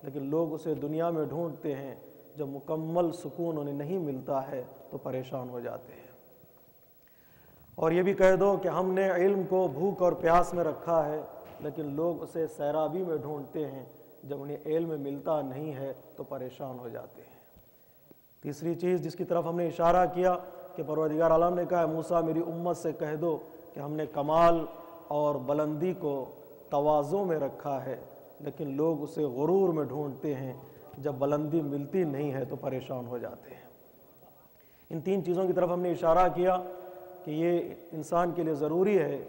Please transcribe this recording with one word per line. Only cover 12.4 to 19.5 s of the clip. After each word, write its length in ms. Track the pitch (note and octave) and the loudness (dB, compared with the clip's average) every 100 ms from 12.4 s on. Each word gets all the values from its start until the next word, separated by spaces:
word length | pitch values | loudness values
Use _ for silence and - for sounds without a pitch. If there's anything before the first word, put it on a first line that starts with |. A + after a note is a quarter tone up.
| D#3 | -4
सैराबी 540 | - D3 D3+ D#3 E3+ | -2 -2 0 0 -2
में 180 | F3+ D#3 | -2 -2
ढूंढते 420 | C#3+ D3+ C3 E3 D3 | -4 -8 -8 -6 -6
हैं, 200 | C3+ B2 - - - C3 | -8 -14 -20 -20 -20 -10
जब 160 | C#3+ | -10
उन्हें 220 | C#3+ D3 D3+ | -8 -8 -2
इल्म 340 | D#3 E3+ D3+ | -2 0 -4
मिलता 420 | C#3 C#3 D3+ D#3 | -6 -6 -2 -2
नहीं 280 | C#3 C3 D#3 | -2 -6 -8
है 220 | C3 C3+ B2+ - - | -6 -8 -10 -16 -14
तो 60 | |
परेशान 540 | C3+ C3+ B2+ - C#3 B2 | -10 -8 -10 -10 -10 -10
हो 100 | A#2+ | -10
जाते 320 | A#2 B2 - | -12 -14 -18
हैं। 100 | - - _ - _ _ _ _ _ - _ _ | -20 -20 _ -20 _ _ _ _ _ -20 _ _
तीसरी 300 | D3 C#3+ D#3+ E3 | -10 -6 -4 -2
चीज़ 260 | F3 F3+ | 0 0
जिसकी 220 | D#3 - | 0 -6
तरफ 220 | F3 E3+ | -2 0
हमने 220 | E3 | 0